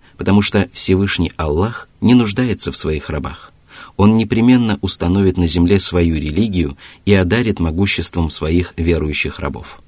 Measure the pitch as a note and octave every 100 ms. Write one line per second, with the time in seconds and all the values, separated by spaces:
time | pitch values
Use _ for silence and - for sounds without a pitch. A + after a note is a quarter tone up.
0 | _ - - G#2 G2+ G#2 - - - F#2+
1 | G2+ - E2 - D#2+ D#2 A2 - - -
2 | A2 B2 G#2+ G2+ B2 F#2 - - D#2+ D2+
3 | - D2+ B1+ - - _ _ - - -
4 | G2+ A2+ G#2+ A2+ A#2+ B2+ A2+ - F#2 -
5 | F2 G2 F#2+ F2+ E2+ F2 F2 G2 - F2+
6 | E2+ D#2 D2+ D#2+ A2 F2+ D2 - - -
7 | G2+ G2 F2 A2+ A2+ - E2 D#2+ G2+ -
8 | F2 F2 D#2+ - D#2 E2+ - - E2 D#2+
9 | D2+ C#2+ C#2+ - C#2+ C2 - -